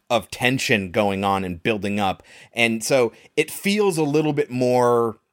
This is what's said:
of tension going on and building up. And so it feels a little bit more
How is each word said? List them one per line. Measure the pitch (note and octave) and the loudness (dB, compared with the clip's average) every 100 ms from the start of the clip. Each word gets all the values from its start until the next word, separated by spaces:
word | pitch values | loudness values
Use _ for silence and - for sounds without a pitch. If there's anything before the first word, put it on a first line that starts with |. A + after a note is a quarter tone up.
| - | -2
of | A#2 - | -2 -2
tension | - B2 C3 - A2+ F#2 | -2 0 0 0 0 0
going | A2 G2+ G2 G2+ | 0 0 0 0
on | G2 | -2
and | F#2 F2 | -2 -4
building | A#2+ G#2+ G2+ G#2 | -4 -2 -2 -2
up. | G2 F2+ - - - | -2 -4 -10 -20 -10
And | A#2 A#2 A2+ | 0 0 0
so | - C#3 A#2 - - - | 0 2 2 -2 -8 -4
it | D3+ | -4
feels | - G3+ G#3 G3+ D#3+ | -4 -2 2 2 0
a | |
little | D3 D3 D3+ | 0 0 0
bit | D3 - | -2 -4
more | B2 B2+ B2 A#2+ A#2+ A#2 G#2+ _ | -2 0 2 4 2 0 -4 _